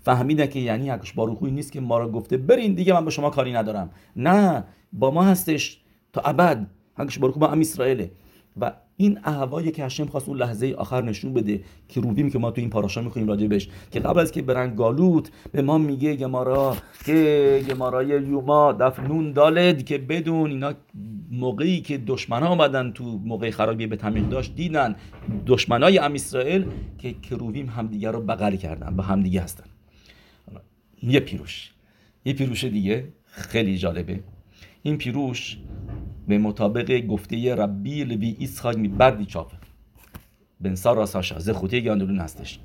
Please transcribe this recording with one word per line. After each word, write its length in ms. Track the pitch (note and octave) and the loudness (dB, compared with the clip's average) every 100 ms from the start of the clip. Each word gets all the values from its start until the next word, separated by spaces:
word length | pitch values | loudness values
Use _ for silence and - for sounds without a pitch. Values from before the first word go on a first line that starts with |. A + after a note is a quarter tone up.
فهمیدن 440 | - B2 C3 D3+ C#3 | 2 2 2 2 0
که 140 | C#3 | -2
یعنی 300 | A#2+ A2 C#3 | -2 -2 -2
حکادش 220 | A#2 - | -6 -6
باروخو 340 | - A2+ A#2 C3+ | -4 -2 -2 -4
نیست 260 | C3+ C3+ | -4 -6
که 80 | D3 | -8
ما 180 | B2+ A#2 | 0 0
رو 120 | A#2 | 0
گفته 260 | A2 - C3 | -6 -2 -2
برین 380 | C3+ B3+ A3 | 4 4 4
دیگه 180 | F3+ F3+ | 2 4
من 120 | F3 | 4
با 60 | D#3+ | 2
شما 200 | D3+ D3 | -2 0
کاری 220 | C#3+ B2+ | 0 0
ندارم، 380 | A#2+ G#2+ G#2 F2 - _ - | 0 -2 -4 -6 -12 _ -2
نه 480 | C#3 G3+ G3 C#3 G2+ _ _ | 4 4 4 0 -6 _ _
با 180 | - C3 | 0 2
ما 120 | D#3 | 4
هستش 580 | F#3+ F#3 - D3+ - - _ _ _ | 4 4 2 -2 -2 -8 _ _ _
تا 80 | - | -4
ابد، 460 | C#3+ C3+ F3 C3 G2 _ _ | 0 4 4 2 -4 _ _
حکادش 240 | - C#3+ C#3 | -8 -8 0
باروخو 220 | C3 D3 | 0 2
با 80 | D3+ | 2
ام 120 | D3+ | 4
اسرائیله. 500 | D#3 - B2+ B2+ E2+ - - _ _ - | 0 0 0 0 -4 -12 -20 _ _ -6
و 120 | A#2 - _ - | -6 -6 _ 2
این 220 | G3+ G3+ | 2 2
اهوایی 460 | - D3 C3 D3+ D#3+ | -4 -4 -4 -2 -4
که 140 | D#3 | -4
هشم 220 | C3 C3 C#3+ | -6 -4 -4
خواست 220 | C#3+ C3+ | -4 -6
اون 100 | C3+ | -4
لحظهٔ 360 | A#2+ A2 C3 | -4 -2 -4
آخر 280 | - - B2+ | -2 -2 -2
نشون 300 | A#2 G#2 C3+ | -2 -4 -2
بده، 280 | B2+ G#2 G2+ - - - | -2 0 -4 -6 -20 -8
کروبیم 420 | B2+ B2 A2 C#3+ | -4 0 0 0
که 80 | B2 | 0
ما 120 | A#2 | -2
تو 100 | A#2 | -2
این 100 | A#2 | -2
پاراشا 300 | A2 G2+ A#2 | -2 -2 -4
می‌خونیم 280 | A#2+ A#2 G#2+ | -6 -2 -2
راجع 180 | G2+ G#2 | 0 2
بهش، 220 | G2+ - - - | 0 -2 -16 -8
که 100 | A#2+ | -4
قبل 200 | - E3+ | 2 2
از 120 | D#3+ | 2
که 100 | - | -2
برن 320 | C3 B2+ B2+ | -2 0 0
گالوت 560 | A2 A2+ C3+ F#3 D#3+ - - - | 2 2 4 4 4 0 -16 -6
به 100 | C#3+ | 0
ما 160 | C3+ D#3 | 2 4
میگه 360 | D3+ C3+ D3+ | 2 0 -2
گمارا، 640 | C#3+ C3 B2+ B2+ C3+ C#3 G#2+ - - - | 0 -2 0 2 2 2 0 -8 -10 2
که 580 | D#3 D#3 D3 C#3 C#3 C3+ | 6 6 6 6 4 2
گمارای 380 | C3 B2+ B2+ C#3 | -2 0 0 2
یوما 680 | C#3+ C#3 C#3 C3 D3 D3 | 0 2 -2 4 6 6
دف 280 | G#2+ B2+ - | 6 2 2
نون 320 | C3 D#3 D#3 | -2 0 0
دالد، 520 | C#3+ D#3 E3 F3+ D3+ | 6 6 8 4 4
که 140 | C3 C#3+ | -2 -4
بدون 520 | C3 E3 D#3+ D#3+ D#3 | -2 -2 0 0 0
اینا 220 | C3+ C#3+ D3+ _ G2+ G#2+ G#2 - | 0 -4 -8 _ -16 -14 -14 -10
موقعی 500 | B2 B2+ A#2+ D#3+ F3 | -4 -2 0 0 0
که 180 | - C#3+ | -2 -6
دشمنا 480 | A2+ C3 - A#2 E3+ | -2 -4 -2 -2 2
آمدن 460 | F3 D3 C3+ B2 | 4 2 2 -4
تو 120 | G#2+ | -6
موقع 460 | A#2+ G#2+ G#2+ A2 A2+ | -8 -6 -6 -4 -4
خرابی 360 | G#2 A2 A2 A2 | 0 0 0 -4
به 100 | G#2+ | -4
تمیق 320 | G#2+ G#2+ - | -2 -2 -2
داشت، 260 | C3 B2+ | -2 -6
دیدن 420 | - E3+ D#3 B2 G2+ - - - G#2+ A2+ | -6 -2 0 0 -2 -12 -12 -8 -6 2
دشمنای 520 | B2+ - A#2+ D#3+ F#3 | 4 4 4 6 6
ام 160 | D3 | 2
اسرائیل 520 | C#3+ - C3 C3 F#3+ F#3 - - - | -2 -4 -4 0 0 0 -6 -10 -10
که 140 | B2 | -12
کروبیم 560 | - - A#2+ A#2 B2+ C3 | -12 -10 -8 -6 -6 -6
همدیگه 420 | A#2 A2 G#2 A2 | -6 -6 -4 -4
رو 100 | A2+ | -4
بغل 360 | G#2+ A2 G#2 F#2+ | -4 -2 0 -2
کردن، 400 | E2+ D#2+ C#2+ F2+ | -6 -8 -4 -4
با 60 | |
همدیگه 380 | F#2 G2 F#2 F#2 | 0 2 2 0
هستن. 240 | E2+ - - - _ _ _ - _ _ - F#2+ _ _ _ _ | -2 -12 -18 -20 _ _ _ -20 _ _ -20 -20 _ _ _ _
یه 180 | A#2 C#3 | 2 2
پیروش، 520 | - F2 D2 - - _ _ _ _ _ | 2 -10 -10 -14 -16 _ _ _ _ _
یه 80 | C3 | -6
پیروش 320 | C3+ C3 A2 | -2 -2 -2
دیگه 440 | B2+ G#2 F#2+ A#2 C3+ _ _ | -2 0 0 -2 -4 _ _
خیلی 520 | - - A#2 G#2 F#2 | -18 -4 -2 0 0
جالبه. 420 | F2+ E2 E2 F#2 - - _ _ - _ | -2 -4 -6 -8 -10 -20 _ _ -20 _
این 160 | D3 D3+ | -4 -4
پیروش 600 | B2 B2+ C3+ A#2 - - - - - - - - - | -2 -2 -4 -6 -10 -14 -14 -12 -10 -10 -12 -12 0
به 100 | G#2 | 2
مطابق 680 | G#2+ G#2 G#2 A#2 A2 B2+ A2+ | 2 0 -2 0 0 0 0
گفتهٔ 480 | G2 - A#2 B2+ | -4 -4 -2 0
ربی 500 | A#2 G2+ G2 A2+ D3 | 0 -2 -2 -6 -4
لوی 320 | C3 A2 A2+ G#2 | -4 -2 -2 -4
ایسخاک 400 | C3 - B2 A2 | -8 -4 -4 -2
می 100 | G#2 | -2
بردی 360 | G2 C3 A2 | 6 4 4
چاپ 280 | G2+ E2+ D#2+ - - - _ _ - - _ _ _ _ | -6 -8 -10 -16 -20 -20 _ _ -20 -20 _ _ _ _
بن 140 | F#2 | -4
سارا 320 | F#2 A#2+ A2+ G2 | 0 2 2 2
ساشا 320 | G2 F2+ - | -2 -4 -4
زخوتی 420 | F#2 F#2+ F#2+ B2 | -4 -2 -2 -2
گاندولون 380 | A2+ G2+ F#2+ G2 | 0 0 0 -2
هستش. 400 | D#2+ - - - | -4 -10 -14 -16